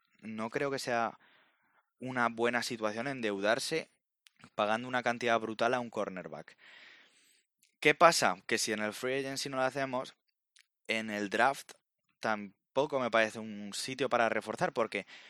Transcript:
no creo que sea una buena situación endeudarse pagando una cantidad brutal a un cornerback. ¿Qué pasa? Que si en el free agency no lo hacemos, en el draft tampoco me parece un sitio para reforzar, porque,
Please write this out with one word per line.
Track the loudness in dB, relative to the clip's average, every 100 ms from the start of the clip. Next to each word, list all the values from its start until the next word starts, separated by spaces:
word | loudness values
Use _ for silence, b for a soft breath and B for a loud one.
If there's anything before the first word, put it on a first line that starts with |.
| _ _
no | -12 -8 -6
creo | -4 -2
que | -4
sea | -2 0 0 -4 b b b b b b b _
una | -6 0 0
buena | 2 0 2
situación | -2 -2 -2 -2 -6
endeudarse | -2 -2 2 2 2 0 -4 -6 _ _ _ _ _ -14
pagando | -2 0 0 0
una | -2
cantidad | 0 0 2 2
brutal | 0 0 2
a | 2
un | -2
cornerback. | -4 -6 -6 -10 -12 -14 -20 B B B B B B B B _ _ _ _
¿Qué | 2 8
pasa? | 8 8 2 0 -2
Que | -2
si | 0
en | -2
el | -2
free | -4 -4 -4
agency | -4 -6 -6
no | -2
lo |
hacemos, | -2 -2 -4 -4 -8 _ _ _ _ _ _ _ -4
en | -4 -2
el | -4 -2
draft | 2 2 2 -10 -20 _ _ _ _
tampoco | -4 -4 -6 _ _ -2 0 0
me | 2
parece | 4 4 0
un | -10 -10 -10
sitio | -8 -8 -2 2
para | 4 4
reforzar, | 2 -4 -4 -2
porque, | 0 -2 -2 -8 B B